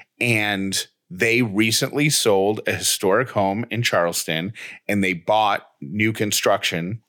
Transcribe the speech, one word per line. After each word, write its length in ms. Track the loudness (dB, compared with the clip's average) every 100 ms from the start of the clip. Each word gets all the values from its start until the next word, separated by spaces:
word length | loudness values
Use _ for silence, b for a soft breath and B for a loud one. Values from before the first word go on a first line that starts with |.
| -16 _
And 680 | 0 2 0 -2 -2 -4 -6 _ _
they 320 | -2 2 2
recently 680 | 2 2 2 2 -2 0 2
sold 520 | 2 2 4 2 0 -2
a 60 |
historic 560 | -2 -2 0 2 2 0
home 360 | 0 0 -2 -4
in 140 | -4
Charleston, 680 | 0 2 0 -2 -4 -4 -4 B B B -4
and 160 | 0
they 100 | 0
bought 540 | -2 0 2 2 0 -6 _
new 320 | -10 -2 0
construction 880 | 0 -2 0 2 2 0 -4 -6 -8